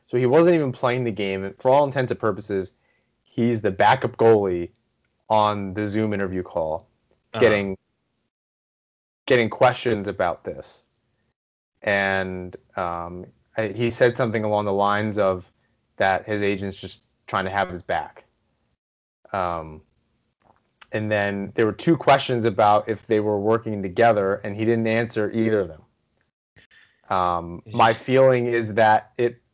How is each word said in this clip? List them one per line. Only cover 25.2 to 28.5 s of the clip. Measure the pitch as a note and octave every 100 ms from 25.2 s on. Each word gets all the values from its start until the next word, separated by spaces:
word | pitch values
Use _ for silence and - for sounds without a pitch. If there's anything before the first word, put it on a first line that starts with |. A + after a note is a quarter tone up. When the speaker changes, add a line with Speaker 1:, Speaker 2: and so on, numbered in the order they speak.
| G#2
Speaker 1:
either | A2+ A2+ G#2+
of | F2
them. | D#2+ _ _ _ _ _ _ _ _ _ _ _ _ -
Um, | F#2+ F2+ F2 E2+ F2
Speaker 2:
Yeah. | A2+ A2+
Speaker 1:
my | A2+
feeling | A2+ - C3 C3+ B2+
is | A#2+